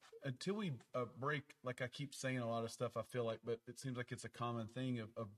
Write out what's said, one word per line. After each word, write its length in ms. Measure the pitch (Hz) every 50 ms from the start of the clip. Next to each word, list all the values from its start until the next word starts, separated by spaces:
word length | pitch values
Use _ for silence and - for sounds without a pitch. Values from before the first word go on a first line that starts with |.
| - - - - -
until 300 | 139 123 - - 180 202
we, 180 | 214 214 180 135 110 - - -
uh, 100 | 165 123 107 - 117
break, 360 | 127 143 151 143 - - - - -
like, 200 | 127 120 - 131
I 60 | 120
keep 260 | - - 143 135 -
saying 240 | - - 131 127 127
a 100 | 117 117
lot 160 | 117 117 113
of 60 | 113
stuff, 260 | - - 127 117 -
I 60 | 117 107
feel 220 | - - 123 117
like, 160 | 113 113 110 -
but 160 | 117 117 113 -
it 120 | - 120 -
seems 180 | - 135 123 123
like 120 | 120 - 127
it's 120 | 107 -
a 40 | 113
common 380 | - - 120 120 117 117 110 104
thing 300 | - 127 131 131 127 120
of, 100 | 113 104 - 113
of 100 | 113 101 104